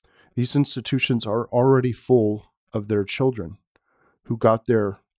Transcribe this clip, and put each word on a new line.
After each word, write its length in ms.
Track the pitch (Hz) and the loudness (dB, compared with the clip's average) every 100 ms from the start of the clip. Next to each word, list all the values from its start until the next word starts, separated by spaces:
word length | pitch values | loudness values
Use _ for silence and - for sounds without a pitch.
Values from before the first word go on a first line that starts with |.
| _ _ _ | _ _ _
These 220 | - 123 143 | -6 -2 0
institutions 720 | 139 131 - 131 - 120 110 | -2 -4 -4 -4 0 -2 -2
are 200 | 113 113 | -4 -2
already 440 | 123 131 131 123 | 2 4 4 2
full 600 | 110 - 123 107 104 - _ _ | -6 2 4 4 -2 -10 _ _
of 160 | 107 104 | -10 -2
their 160 | 104 | -2
children 540 | 98 - 131 113 82 101 _ _ _ _ _ _ | -2 -2 -4 -4 -12 -16 _ _ _ _ _ _
who 160 | - 117 | -10 0
got 260 | 113 113 | 2 2
there 360 | - 113 101 101 _ | 0 0 0 -6 _